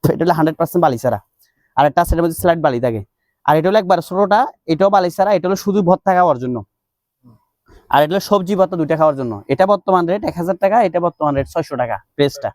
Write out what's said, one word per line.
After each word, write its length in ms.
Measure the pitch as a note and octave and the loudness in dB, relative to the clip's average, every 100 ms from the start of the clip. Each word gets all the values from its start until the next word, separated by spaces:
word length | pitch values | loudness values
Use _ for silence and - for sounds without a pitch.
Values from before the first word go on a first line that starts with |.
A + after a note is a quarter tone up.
তো 20 | - | -2
এটা 100 | D3+ | -2
হলো 100 | E3 | 0
হান্ড্রেড 220 | D#3+ D#3+ D#3 | 2 0 -2
পার্সেন্ট 240 | E3 F3+ | -4 0
বালি 160 | E3 B2 | 0 0
ছাড়া। 200 | B2+ G#2+ _ _ _ _ _ - | -2 -4 _ _ _ _ _ 0
আর 80 | D3 | 2
একটা 140 | C#3 | 2
আছে, 100 | C#3 | 0
এটার 120 | E3 | 0
মধ্যে 140 | E3+ D#3+ | 0 0
স্লাইড 200 | F3+ E3 | 0 2
বালি 180 | D3+ A#2+ | 0 0
থাকে। 200 | B2 A2+ G2+ _ _ _ - | -2 -4 -10 _ _ _ 0
আর 80 | D#3 | 2
এটা 100 | E3+ | 2
হলো 100 | G#3 | 0
একবার 200 | F#3 F3 | 2 -2
ছোটটা, 400 | - F#3 G3+ G#3 C4+ - - | 0 -2 2 2 0 -6 -6
এটাও 240 | D#3+ G3 | 0 2
বালি 200 | G3+ F3+ | 2 0
ছাড়া, 200 | E3+ G3 | 0 0
এটা 120 | G3 F3+ | 0 0
হলো 100 | F#3+ | -2
শুধু 240 | - G3 | -2 0
ভর্তা 280 | F3 F3+ - | 2 0 2
খাওয়ার 240 | F3+ F3+ C3 | 2 2 0
জন্য। 180 | B2+ A#2+ G#2 _ _ _ _ _ _ _ _ _ _ - _ | -2 -6 -10 _ _ _ _ _ _ _ _ _ _ -20 _
আর 100 | C3+ | 0
এটা 100 | D3+ | 2
হলো 80 | F#3+ | -2
সবজি 340 | - G3+ F3+ G3+ | 0 -2 0 0
ভর্তা 200 | F#3 F3 | 0 0
দুইটা 200 | D3+ D#3+ | -2 2
খাওয়ার 200 | D#3 C#3 | 2 2
জন্য। 160 | B2 G#2 - | -6 -8 -4
এটা 160 | C3+ F#3+ | 0 2
বর্তমান 360 | G3+ - F#3 E3+ | 2 2 0 0
রেট 160 | G3+ | -2
এক 100 | B3+ D#3+ | -4 -6
হাজার 200 | E3+ F#3 | -6 -2
টাকা, 200 | G3 A3 | 0 2
এটা 160 | G3 E3+ | 2 0
বর্তমান 320 | F3 - D3+ | -4 -2 -2
রেট 120 | C#3 C3+ | -2 -4
ছয়শো 260 | E3+ D3+ C3 | -6 -6 -6
টাকা, 200 | A#2+ G#2+ _ | -4 -6 _
ফ্রেশটা। 360 | - C#3+ - A2 | -2 -2 -2 -10